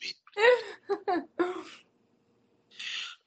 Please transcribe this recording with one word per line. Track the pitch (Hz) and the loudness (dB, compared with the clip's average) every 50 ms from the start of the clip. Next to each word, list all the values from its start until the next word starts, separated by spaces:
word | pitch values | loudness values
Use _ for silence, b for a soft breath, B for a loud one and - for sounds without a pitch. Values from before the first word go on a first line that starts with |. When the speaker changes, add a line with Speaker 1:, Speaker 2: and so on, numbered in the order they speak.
Speaker 1:
it?" | - - - _ - - - | -12 -14 -14 _ -18 -10 0
Speaker 2:
<laughs> | 403 440 494 494 453 - - - - _ - 403 392 - 403 359 311 - - _ - 359 359 359 339 - - - - - _ _ _ _ _ _ _ _ _ _ _ _ _ _ _ _ _ B B B B B B B B B B B | 4 6 6 6 6 2 -4 -12 -10 _ -6 -6 -4 -2 0 0 0 -2 -4 _ -2 -2 -2 -4 -8 -10 -14 -18 -20 -20 _ _ _ _ _ _ _ _ _ _ _ _ _ _ _ _ _ B B B B B B B B B B B